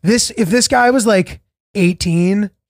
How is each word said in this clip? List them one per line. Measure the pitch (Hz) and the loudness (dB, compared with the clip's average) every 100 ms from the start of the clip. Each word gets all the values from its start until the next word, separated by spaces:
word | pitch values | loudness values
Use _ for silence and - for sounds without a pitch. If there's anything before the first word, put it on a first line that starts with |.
this, | 165 233 - - | -2 0 -2 -4
if | 175 | 0
this | 240 - | 0 0
guy | 247 247 | 2 2
was, | 262 220 | 2 2
like, | 196 - - _ _ _ 202 | 0 -2 -8 _ _ _ -2
eighteen, | 175 175 175 165 180 202 202 - | -2 0 -2 0 0 0 -4 -8